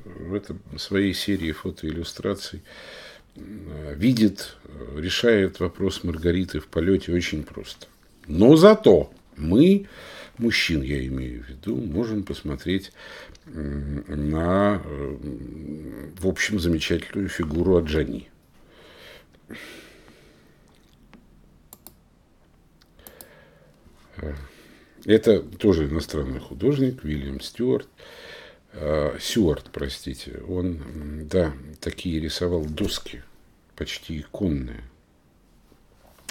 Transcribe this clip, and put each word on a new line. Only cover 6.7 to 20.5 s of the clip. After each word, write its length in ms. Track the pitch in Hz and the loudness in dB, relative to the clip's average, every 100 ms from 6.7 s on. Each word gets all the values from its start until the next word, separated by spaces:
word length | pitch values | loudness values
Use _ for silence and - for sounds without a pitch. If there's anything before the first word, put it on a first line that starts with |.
| 85 87 92 - | 0 4 4 2
очень 300 | 87 - 78 | 0 0 -4
просто. 440 | 73 - - - - _ _ - - | -6 -12 -14 -16 -20 _ _ -18 -4
Но 280 | 80 117 156 | 6 10 12
зато 560 | 202 214 120 85 69 - - - | 10 10 8 8 4 -8 -20 -6
мы, 520 | 78 104 175 202 196 - - - - - | 4 6 8 6 2 -16 -18 -18 -16 -2
мужчин 440 | 117 104 - 78 | 0 2 2 0
я 220 | 65 69 65 | 0 -2 -2
имею 360 | 65 64 60 | -4 -6 -8
в 60 | 60 | -12
виду, 260 | 65 101 127 | -10 -6 -4
можем 480 | 113 78 117 104 | -2 -2 -2 -4
посмотреть, 680 | 98 - 76 69 85 95 - - - - - - - | -6 -8 -6 -6 -2 -2 -4 -18 -18 -18 -18 -20 -14
м, 560 | 78 71 71 71 71 - 76 73 | -8 -6 -6 -4 -6 -6 -4 0
на, 520 | 78 85 95 101 95 78 | 0 2 4 4 2 -4
э, 320 | 71 69 69 71 64 67 80 73 76 67 58 76 - | -8 -8 -8 -10 -10 -12 -12 -12 -12 -12 -14 -14 -4
в 80 | 95 | -2
общем, 320 | 92 - 104 | 0 0 0
замечательную 680 | 85 80 - 85 - 101 95 | 2 2 2 -2 -2 -4 -4
фигуру 460 | - 80 80 87 87 | -4 -2 0 4 4
Аджани. 520 | 78 78 69 - - _ _ - - - - - - - - _ - - - - - - - - - - _ | 4 0 -2 -4 -12 _ _ -20 -20 -20 -20 -20 -20 -20 -20 _ -20 -18 -18 -20 -20 -20 -20 -20 -20 -20 _